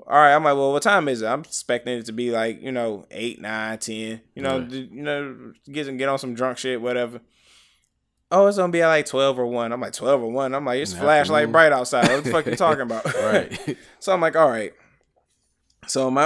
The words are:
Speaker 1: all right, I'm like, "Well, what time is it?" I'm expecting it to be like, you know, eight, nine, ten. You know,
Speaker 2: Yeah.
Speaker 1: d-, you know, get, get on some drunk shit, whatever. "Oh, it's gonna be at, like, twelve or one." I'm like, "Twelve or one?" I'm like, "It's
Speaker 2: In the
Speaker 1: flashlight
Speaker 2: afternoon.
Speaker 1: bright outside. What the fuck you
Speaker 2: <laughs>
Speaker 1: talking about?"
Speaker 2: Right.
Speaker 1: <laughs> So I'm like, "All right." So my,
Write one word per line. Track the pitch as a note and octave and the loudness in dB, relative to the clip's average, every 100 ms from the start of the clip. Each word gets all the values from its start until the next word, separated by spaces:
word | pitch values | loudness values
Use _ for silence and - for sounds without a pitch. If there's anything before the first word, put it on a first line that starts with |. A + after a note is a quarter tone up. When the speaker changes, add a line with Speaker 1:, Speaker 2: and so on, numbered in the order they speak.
| - | 0
Speaker 1:
all | C#3+ | 6
right, | D3 | 6
I'm | D3 | 6
like, | D3+ | 4
"Well, | C#3 C#3 | 2 2
what | C#3+ | 2
time | G#3+ G3 D3 | 2 2 2
is | A#2+ | -2
it?" | A2 | -2
I'm | C3+ | -4
expecting | E3 - - A#2+ B2 B2 | -6 -10 -4 -4 -4 -8
it | A2+ | -8
to | |
be | A2 A#2+ | -6 -2
like, | A2+ A2+ G#2+ | -2 -2 -6
you | C3 | -8
know, | B2+ A#2 G2+ - | -4 -4 -6 -12
eight, | - A#2+ - | -10 -10 -10
nine, | G#2 A2 A2 A2 | -8 -8 -6 -8
ten. | - A2 A2 A2+ _ | -8 -10 -10 -12 _
You | - | -10
know, | C3+ C3+ | -6 -4
Speaker 2:
Yeah. | B2 | -6
Speaker 1:
d-, | C3 C3 | -12 -14
you | A#2 | -12
know, | D3 C#3+ C#3 B2+ A#2 - - | -6 -6 -8 -14 -20 -20 -12
get, | D3 C#3 B2+ | -10 -8 -4
get | C3+ | -2
on | C3+ | -2
some | C3 | -6
drunk | A#2+ C3 B2 | -4 -4 -4
shit, | C3 B2 | -6 -4
whatever. | B2 B2 A#2+ A#2+ - _ _ _ _ _ _ _ _ _ _ | -2 -2 -4 -8 -20 _ _ _ _ _ _ _ _ _ _
"Oh, | F3+ G3+ | 4 4
it's | G3+ | 4
gonna | F3+ | 0
be | E3+ | 2
at, | E3 | 4
like, | D#3 C#3+ | 4 0
twelve | C3 C3+ B2+ | 0 0 0
or | A#2+ | -2
one." | A#2+ A#2 | -2 -4
I'm | B2 | -4
like, | A#2 | -6
"Twelve | - A#2 C#3 | -4 0 2
or | A2+ | 0
one?" | B2+ C3 | -2 -2
I'm | C3+ C#3 | -2 -2
like, | B2+ | -4
"It's | C#3+ | -4
Speaker 2:
In | F#2 | -2
the | |
Speaker 1:
flashlight | C#3+ D3+ C#3+ D3+ | 4 4 4 2
Speaker 2:
afternoon. | D3 | 4
Speaker 1:
bright | D#3+ D#3 | 6 6
outside. | C3+ B2 B2+ A#2 | 4 0 2 2
What | C3+ | 2
the | C#3 | 0
fuck | D#3 C3 | -2 -2
you | A#2 | 0
Speaker 2:
<laughs> | |
Speaker 1:
talking | E3+ C#3+ | 2 2
about?" | A#2+ A2+ - | -2 -6 -4
Speaker 2:
Right. | - A2 G#3 - - - - - | -2 0 0 0 -6 -10 -10 -14
Speaker 1:
<laughs> | _ | _
So | - | -2
I'm | F#3 | 0
like, | D#3+ D#3+ | 2 4
"All | D3+ | 4
right." | A2+ G2+ - _ _ _ _ _ _ _ _ _ _ - | 2 -6 -12 _ _ _ _ _ _ _ _ _ _ -6
So | C3+ C3 | -2 0
my, | C3+ | 2